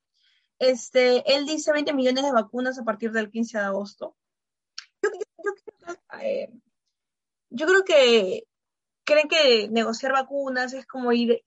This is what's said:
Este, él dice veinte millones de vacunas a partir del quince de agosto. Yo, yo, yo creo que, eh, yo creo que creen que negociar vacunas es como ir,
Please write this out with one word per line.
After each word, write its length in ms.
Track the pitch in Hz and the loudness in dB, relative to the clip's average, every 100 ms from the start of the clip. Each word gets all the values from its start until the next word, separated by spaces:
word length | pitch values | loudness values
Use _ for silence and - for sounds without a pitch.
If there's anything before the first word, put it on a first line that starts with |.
| _ _ _ _ _ _ | _ _ _ _ _ _
Este, 760 | 254 254 - 254 247 247 - | 0 0 0 2 4 2 2
él 100 | 285 | 0
dice 280 | 285 311 311 | 0 -2 0
veinte 200 | 294 302 | 0 0
millones 300 | 277 254 262 | 0 0 0
de 80 | 285 | 0
vacunas 480 | 233 214 247 254 262 | 0 -2 -4 -4 -4
a 60 | |
partir 260 | 226 208 226 | -6 -4 -4
del 200 | 220 208 | -4 -4
quince 260 | 226 226 220 | -6 -6 -4
de 60 | |
agosto. 520 | 196 196 202 - - - _ _ _ _ _ - - _ | -4 -6 -8 -12 -16 -16 _ _ _ _ _ -20 -20 _
Yo, 80 | 415 | -8
yo, 140 | 370 427 - | -6 -14 -10
yo 100 | 403 | -10
creo 420 | 403 - _ 349 349 | -10 -18 _ -16 -16
que, 300 | _ - 554 | _ -10 -6
eh, 220 | 571 - - _ _ _ _ _ _ _ _ _ | -6 -8 -16 _ _ _ _ _ _ _ _ _
yo 160 | 240 320 | -4 2
creo 180 | 381 | 2
que 600 | 381 302 247 233 185 - - _ _ _ _ _ - | 4 6 6 4 2 -4 -10 _ _ _ _ _ 2
creen 180 | 294 302 | 2 2
que 400 | 330 277 226 208 | 2 4 4 2
negociar 440 | 226 220 226 262 | -2 -2 -4 -2
vacunas 600 | 269 262 277 269 254 254 | -2 -2 -6 -4 -4 -6
es 140 | 262 - | -8 -12
como 260 | 262 247 | -6 0
ir, 300 | 240 233 233 | 0 2 0